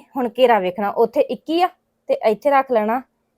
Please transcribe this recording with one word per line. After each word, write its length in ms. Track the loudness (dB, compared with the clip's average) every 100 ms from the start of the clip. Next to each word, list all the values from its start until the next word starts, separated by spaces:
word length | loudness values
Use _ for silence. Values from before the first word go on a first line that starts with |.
| -8
ਹੁਣ 140 | -6 -6 2
ਘੇਰਾ 220 | 4 4
ਵੇਖਣਾ। 300 | 0 -4 -4
ਉੱਥੇ 300 | 0 0 0
ਇੱਕੀ 400 | -2 -6 -4 -2
ਆ 80 | -2 -4 _ _ -6
ਤੇ 40 | -2
ਇੱਥੇ 240 | 0 0 0
ਰੱਖ 220 | 0 2
ਲੈਣਾ 300 | 0 0 -4 -8 _ _